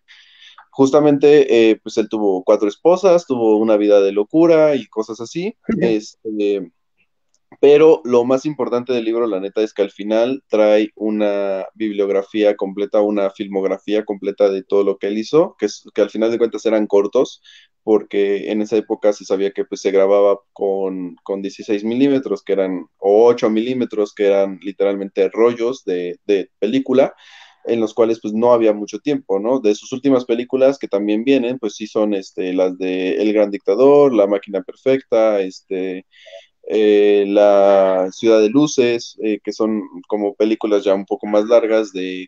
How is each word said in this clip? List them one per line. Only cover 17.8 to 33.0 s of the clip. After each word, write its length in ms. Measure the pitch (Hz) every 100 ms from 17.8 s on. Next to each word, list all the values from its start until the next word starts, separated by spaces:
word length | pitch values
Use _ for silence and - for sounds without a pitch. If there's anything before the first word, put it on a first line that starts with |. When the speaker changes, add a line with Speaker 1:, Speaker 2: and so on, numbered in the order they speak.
Speaker 1:
porque 680 | 110 107 - 101 101 98 -
en 100 | 107
esa 140 | 107 110
época 380 | - 107 104
se 100 | 101
sabía 280 | 95 95 98
que, 120 | -
pues, 160 | 98 98
se 120 | 101
grababa 480 | 98 98 101 101 98 _
con, 640 | - 101 98 95 95 90 82
con 180 | - 98
dieciséis 440 | 98 - 110 101 110
milímetros, 580 | 120 139 135 104 98
que 80 | -
eran, 360 | 98 95 90 78 _
o 280 | 98 104 120
ocho 220 | 120 117
milímetros, 640 | 110 120 127 123 107 104
que 120 | - 101
eran 320 | 98 98 95
literalmente 680 | 98 95 98 98 98 - 95
rollos 560 | 107 117 117 117 135 98
de, 340 | 90 87 - -
de 240 | 98 - _
película, 540 | - 135 269 254 151 - - - - _ -
en 120 | 117
los 140 | 107
cuales, 260 | - 113 113
pues, 120 | 107
no 180 | 110 120
había 220 | 120 110
mucho 260 | 104 104 107
tiempo, 400 | 147 139 - 98
¿no? 200 | 110 135
De 140 | 107 104
sus 180 | -
últimas 320 | 127 139 131 123
películas 520 | 117 123 123 131 139
que 120 | -
también 340 | 101 104 107
vienen, 340 | 123 135 120 131
pues, 180 | 107 -
sí 120 | 107
son, 260 | 113 107 98
este, 360 | 95 - 92
las 240 | 92 92 92
de 360 | 92 92